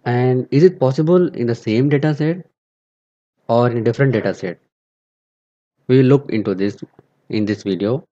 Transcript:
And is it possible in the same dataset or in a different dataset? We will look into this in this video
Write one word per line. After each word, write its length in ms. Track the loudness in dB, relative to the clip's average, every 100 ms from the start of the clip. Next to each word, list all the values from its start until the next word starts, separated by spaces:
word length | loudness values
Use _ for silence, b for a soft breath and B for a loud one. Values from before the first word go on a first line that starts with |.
And 440 | -2 0 0 0 0
is 140 | 4
it 160 | 4 4
possible 480 | -2 0 2 2 0
in 180 | -2 -4
the 80 |
same 340 | -4 -2 0 2
dataset 560 | 0 0 -2 -4 -4 -12 _ _ _ _ _ _ _ _ _ -2
or 220 | 2 2
in 80 | 0
a 60 |
different 320 | -2 0 0 0
dataset? 420 | -2 -6 -10 -12 _ _ _ _ _ _ _ _ _ _ _ _ 0
We 100 | 2
will 80 | 4
look 260 | 2 0
into 240 | -6 -4 -2
this 280 | -4 -6 -20 _ _ _ _
in 160 | -4 -4
this 160 | -4
video 420 | -4 -4 -2 -4 _